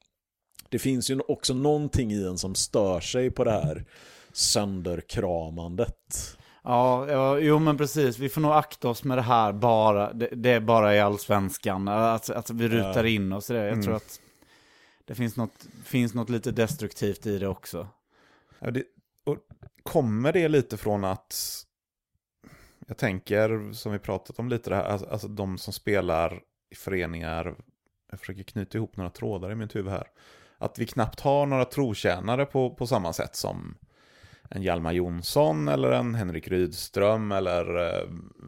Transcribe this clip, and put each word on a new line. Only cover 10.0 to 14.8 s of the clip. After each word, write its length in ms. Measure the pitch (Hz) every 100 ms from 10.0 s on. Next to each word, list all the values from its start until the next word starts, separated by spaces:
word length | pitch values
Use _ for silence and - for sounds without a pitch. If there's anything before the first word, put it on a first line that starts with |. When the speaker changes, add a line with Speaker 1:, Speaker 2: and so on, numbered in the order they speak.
| 104
Speaker 2:
Det, 160 | 113 120
det 180 | 120 120
är 100 | 120
bara 360 | 110 113 104 104
i 40 |
allsvenskan. 880 | 101 101 - 104 95 - 107 95 98
Att, 420 | 104 113 113 -
att 200 | 117 113
vi 180 | 117 117
rutar 360 | 113 98 107
Speaker 1:
Ja. 60 | 113
Speaker 2:
in 220 | 107 95
oss 180 | 98 -
i 20 |
det. 40 | 120
Jag 80 | 104
Speaker 3:
Mm. 120 | 110
Speaker 2:
tror 120 | 101 110
att 240 | - - _ _ _ _ _ _